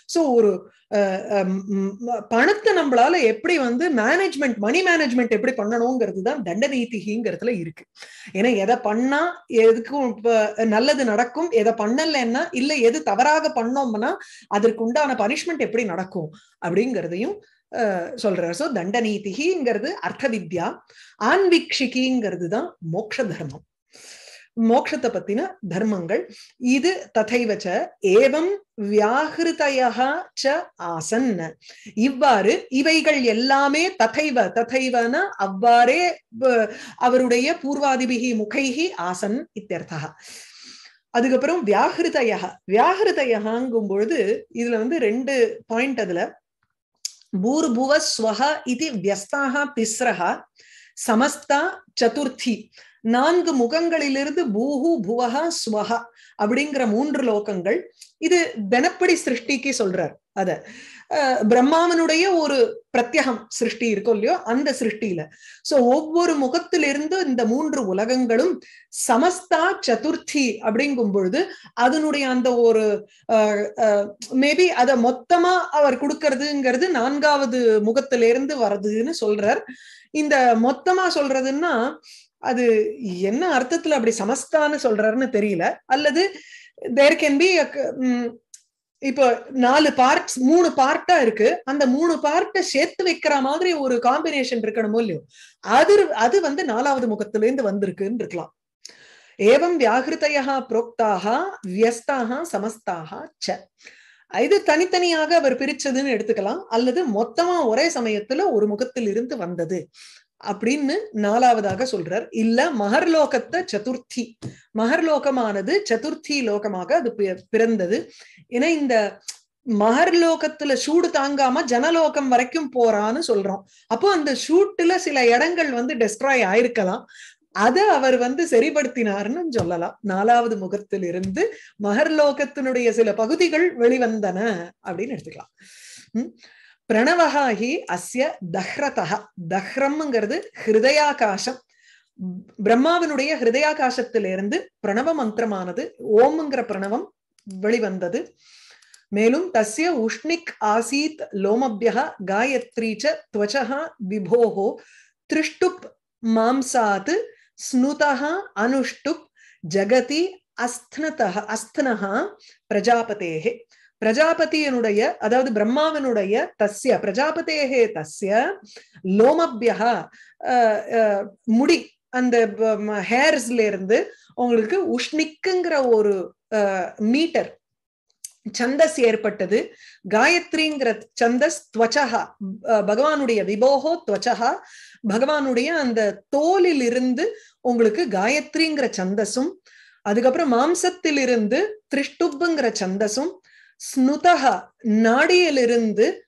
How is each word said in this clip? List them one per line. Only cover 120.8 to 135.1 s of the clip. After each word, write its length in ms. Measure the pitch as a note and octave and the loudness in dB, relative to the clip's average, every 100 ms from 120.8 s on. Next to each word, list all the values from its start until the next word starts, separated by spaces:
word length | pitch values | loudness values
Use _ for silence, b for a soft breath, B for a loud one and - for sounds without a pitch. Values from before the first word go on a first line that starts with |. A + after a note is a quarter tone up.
| C#4+ E4+ F4 | 2 2 2
தாங்காம 540 | D4 C#4 C#4+ C4 C#4+ | 0 0 0 2 2
ஜனலோகம் 640 | C4+ A#3+ D#4 E4 D#4 D#4 C4+ | 0 0 2 2 2 0 2
வரைக்கும் 440 | A#3+ B3 E4 C4+ | 2 2 -4 -4
போறான்னு 480 | B3 A#3 G#3 G#3+ C#4+ E4 | 2 2 2 0 -2 0
சொல்றோம். 320 | G#3 F#3+ F#3+ b b b | 0 -2 -6 b b b
அப்போ 260 | A3+ G4+ | 0 2
அந்த 240 | F4 C#4+ B3 - | 2 0 -4 2
சூட்டுல 480 | E4+ G4+ - E4+ F#4 | 2 2 2 0 2
சில 300 | E4 C#4 A#3 | 0 2 4
இடங்கள் 440 | A#3+ E4 F4 D4+ | 4 2 0 -2
வந்து 240 | A#3+ B3+ | -2 -4
டெஸ்ட்ராய் 500 | A#3+ G#3+ G#3+ C4+ C4 | 0 -2 0 0 2
ஆயிருக்கலாம், 600 | F#3 A3 A#3+ A#3+ F#3 A#3+ - B B B _ | 2 2 2 0 -2 -4 -10 B B B _
அத 320 | F#3+ A#3 E4+ | 2 2 4
அவர் 320 | G#4 D4 C4 B3 | 4 4 4 2
வந்து 280 | B3 C#4 | 0 -2
சரிப்படுத்தினார்னு 1000 | E4+ A#3 D4+ D4 C4 B3 G#3+ G3 G#3 E4 E4 | 2 2 2 0 -2 -2 -2 -2 -4 -4 -4
சொல்லலாம். 500 | A3+ F3 E3+ F3 - | -2 -2 -4 -6 -6
நாலாவது 560 | G3+ F#3 A3 A#3+ A#3 G#3 | -4 0 4 4 2 -4
முகத்தில் 460 | F3+ G3+ - G3 | -6 -8 -6 -6
இருந்து 520 | F3 F3+ F#3+ G#3 A4 B B - | -4 -6 -6 -2 -4 B B -6
மகர்லோகத்தினுடைய 1080 | G3+ G#3+ D#4+ D4+ C#4+ C#4 C#4+ C#4+ C4 B3+ A#3 | -2 2 2 4 2 2 -4 -4 -2 0 0
சில 240 | A3+ A3 | 2 2
பகுதிகள் 640 | G#3 A3 E4+ E4+ D#4 F4 B3 | 2 -2 2 2 2 0 2
வெளிவந்தன 920 | A#3+ B3+ A#3 A3 G3 F3+ A#3 F3 E3+ _ G3+ | 2 4 0 0 -4 -2 -4 -4 -8 _ -12
அப்படின்னு 300 | F3 B3 | -8 -8